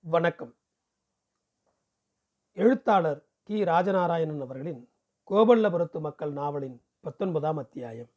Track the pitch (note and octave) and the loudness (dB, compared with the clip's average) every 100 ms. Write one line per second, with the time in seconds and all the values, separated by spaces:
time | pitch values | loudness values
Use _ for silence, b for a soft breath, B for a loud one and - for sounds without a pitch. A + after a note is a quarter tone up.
0 | E3+ E3 E3+ E3+ A#2+ _ _ _ _ _ | 0 0 0 -2 -16 _ _ _ _ _
1 | _ _ _ _ _ _ _ _ _ _ | _ _ _ _ _ _ _ _ _ _
2 | _ _ _ _ _ - G#3 C4+ - G3 | _ _ _ _ _ 2 4 4 4 2
3 | E3 C#3+ _ _ - G#3+ F#3 E3 F#3 F#3+ | 2 -4 _ _ -8 -2 2 2 2 0
4 | F3 E3+ D#3+ D3+ B2+ C3 D#3 C3 A#2+ _ | 0 0 -2 -4 -8 -10 -10 -10 -14 _
5 | _ _ - G3+ A3 A#3+ G#3+ E3+ E3+ E3 | _ _ -2 2 6 6 4 0 -2 -4
6 | D3+ - D3+ C#3+ C#3+ C#3+ C3+ B2 _ _ | -8 -6 -8 -4 -4 -4 -8 -14 _ _
7 | E3 - G3 D#3+ D3+ D#3 B2+ - A#2+ A2+ | -16 -6 -4 -2 -2 -4 -8 -12 -12 -14
8 | A#2+ | -16